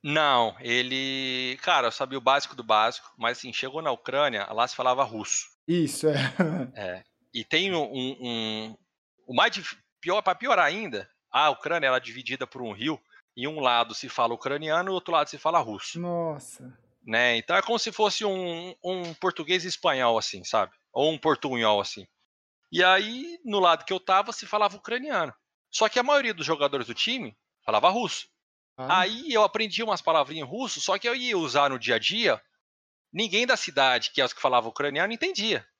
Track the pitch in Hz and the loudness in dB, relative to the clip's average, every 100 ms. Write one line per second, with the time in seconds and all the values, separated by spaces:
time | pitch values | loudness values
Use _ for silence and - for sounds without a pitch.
0 | 151 156 147 127 113 - 123 120 127 131 | 0 2 4 4 2 -2 -2 0 0 -4
1 | 135 135 131 127 127 131 - 156 120 - | -4 -4 -4 -4 -6 -4 0 2 2 -2
2 | 131 135 123 139 - 127 113 107 113 - | -6 -2 2 2 0 -12 2 4 4 0
3 | - _ 117 123 131 110 131 147 160 117 | -18 _ -2 -2 -8 -8 -6 -4 -4 -4
4 | - 131 143 110 101 107 123 - 127 127 | -4 0 0 0 -4 -2 -2 0 0 2
5 | 127 110 101 - - _ - 175 151 - | 0 -2 -4 -4 -4 _ -2 2 2 2
6 | 156 139 131 - 165 147 131 110 95 92 | 0 2 0 0 0 0 -6 -8 -10 -10
7 | _ _ _ 113 117 156 196 175 127 131 | _ _ _ -12 0 0 2 0 -2 -2
8 | 127 135 123 113 110 110 110 110 _ _ | -4 -6 -6 -4 -4 -6 -8 -14 _ _
9 | _ _ - 131 220 196 170 - _ _ | _ _ -4 0 2 0 -12 -14 _ _
10 | 170 202 196 180 254 208 151 190 208 107 | -2 0 0 -2 2 4 4 0 -6 -8
11 | - _ _ 127 151 135 151 170 135 127 | -10 _ _ 2 2 2 -2 0 2 0
12 | 120 117 123 131 127 127 120 101 131 151 | -2 -12 -8 -6 -8 -8 -10 -4 -4 -4
13 | _ - _ - 131 156 131 120 117 120 | _ -20 _ -8 -6 0 2 4 2 -4
14 | 131 - 117 117 135 143 156 160 190 185 | -8 0 0 0 -4 -4 0 0 0 -4
15 | 180 165 147 147 156 170 117 101 - 170 | 0 0 0 -2 0 2 0 -8 -8 -8
16 | 175 170 165 147 - - 127 - _ _ | -4 -4 -4 -6 -14 -18 -20 -20 _ _
17 | - 113 123 117 - 185 208 226 226 202 | -2 2 4 2 2 0 2 -2 -2 0
18 | 214 - 208 190 180 170 180 - 180 185 | 0 2 -2 -2 -4 -6 -10 -10 -6 -6
19 | 175 160 185 175 156 185 175 - 175 135 | -6 -2 -2 -2 -2 -2 -2 -2 0 4
20 | 123 113 - 98 90 113 95 _ _ 117 | 4 2 -2 -10 -2 0 -2 _ _ 0
21 | 151 156 156 139 143 123 110 104 101 - | 0 2 0 0 -2 2 4 2 0 -8
22 | 95 _ _ _ _ _ _ 165 185 190 | -18 _ _ _ _ _ _ 2 6 6
23 | 214 247 330 349 285 202 180 160 - 190 | 2 -8 -10 -12 -2 4 4 4 0 -4
24 | - 190 214 - 208 214 208 196 - 240 | 2 2 2 -8 -4 0 0 0 -8 -6
25 | 294 220 151 - _ _ _ - 214 247 | -2 -2 -2 -6 _ _ _ 0 2 2
26 | 247 285 247 175 143 156 143 139 117 113 | 4 2 2 -4 -2 2 2 0 -4 -4
27 | - 254 143 _ _ _ - 107 160 208 | -2 -2 -6 _ _ _ 0 4 4 4
28 | 214 - - _ _ _ _ - 131 185 | -2 -6 -12 _ _ _ _ -12 0 2
29 | 185 226 311 233 202 214 220 180 226 190 | 2 -2 -2 2 4 2 -4 -2 -2 0
30 | - 160 139 160 135 202 262 - - 196 | 2 2 2 -4 -8 -6 -6 -4 -2 -2
31 | 240 254 247 196 151 135 143 131 117 113 | -2 -2 -2 -2 2 2 2 0 0 0
32 | - 202 214 110 _ _ _ _ _ _ | 0 0 0 0 _ _ _ _ _ _
33 | _ 160 220 196 247 240 - 139 131 123 | _ -6 0 0 2 0 0 2 4 2
34 | - - 127 - 139 123 113 - 143 143 | 0 0 0 0 2 2 2 -4 -2 0
35 | 190 226 359 370 220 147 - | -2 -2 -4 -2 -2 -2 -4